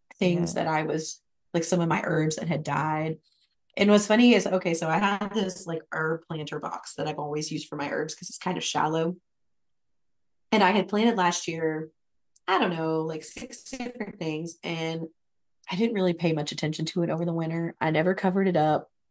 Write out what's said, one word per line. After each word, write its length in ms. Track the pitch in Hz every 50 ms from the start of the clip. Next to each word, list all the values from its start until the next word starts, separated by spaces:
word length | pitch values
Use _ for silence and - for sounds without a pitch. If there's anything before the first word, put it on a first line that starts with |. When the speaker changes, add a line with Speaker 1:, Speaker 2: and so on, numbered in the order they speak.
| _ _ - -
Speaker 1:
things 340 | 190 180 175 175 175 165 -
Speaker 2:
Yeah. 80 | 139 135
Speaker 1:
that 40 | 160
I 160 | 156 156 156
was, 380 | - 151 160 - - - - _ _ _ _ _ _ -
like, 100 | 170 165
some 180 | - 185 175
of 60 | 170 165
my 120 | 156 - -
herbs 320 | - 165 156 156 156 - -
that 100 | - 165
had 160 | 160 151 156
died. 540 | 147 143 143 156 156 156 156 156 160 156 - _ _ _ _ _ _ _ _ _ _ - -
And 120 | 202 208
what's 160 | 208 208 208 -
funny 260 | 214 240 240 240 226
is, 120 | 196 - 190
okay, 260 | 185 185 - 175 170
so 160 | 160 175 160
I 80 | 160 180
had 340 | 208 196 202 196 208 196 208
this, 340 | 220 190 185 185 - - 165
like, 140 | 165 160 - -
herb 320 | - 160 160 160 165 160 - -
planter 320 | 165 151 151 - 151 147
box 360 | - - - - - - -
that 120 | - 156 156
I've 120 | 147 147
always 320 | 151 147 151 151 156 -
used 160 | 160 143 - -
for 80 | 151 151
my 120 | 143 139
herbs 240 | - 151 156 160 -
'cause 140 | - - -
it's 80 | - -
kind 200 | - 185 180 165
of 60 | -
shallow. 540 | - - 143 139 156 160 165 165 170 180 - _ _ _ _ _ _ _ _ _ _ _ _ _ _ _ _ _ _ _ _ _ _ _ _ _ -
And 120 | 220 208 196
I 80 | 180
had 160 | 208 208 180 -
planted 300 | 208 208 226 240 220 190
last 300 | 180 175 180 - - 175
year, 420 | 165 160 160 160 156 156 160 - _ _ _ _ _ _ _ _ _ - - -
I 120 | 381 349
don't 160 | 240 185 170
know, 260 | 160 160 160 160 160
like, 220 | 160 160 160 156 -
six 400 | - - - 233 - - - -
different 560 | - 269 254 240 247 - 247 208 202 - -
things. 380 | 170 160 156 156 170 170 - - -
And 440 | 170 165 165 160 160 165 165 160 160 _ _ _ _ _ _ _ _ _ _ _ -
I 40 | 180
didn't 200 | 175 226 226 233
really 180 | 196 185 180 170
pay 200 | 170 175 165 160
much 180 | 147 151 -
attention 340 | 151 - 165 156 156 - 160 -
to 160 | - 180 170
it 60 | 156
over 160 | 156 165 170
the 80 | 175 165
winter. 420 | 165 165 160 160 170 170 165 - -
I 100 | 160 160
never 220 | 160 151 160 180 190
covered 320 | - - 185 180 196 196 190
it 100 | 170 160
up. 340 | 151 156 151 - - _ _ _ _ _